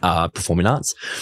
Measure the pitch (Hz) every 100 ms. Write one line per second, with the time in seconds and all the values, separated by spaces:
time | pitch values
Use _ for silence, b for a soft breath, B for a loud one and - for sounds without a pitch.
0 | 90 85 85 - - 87 98 143 - -
1 | B B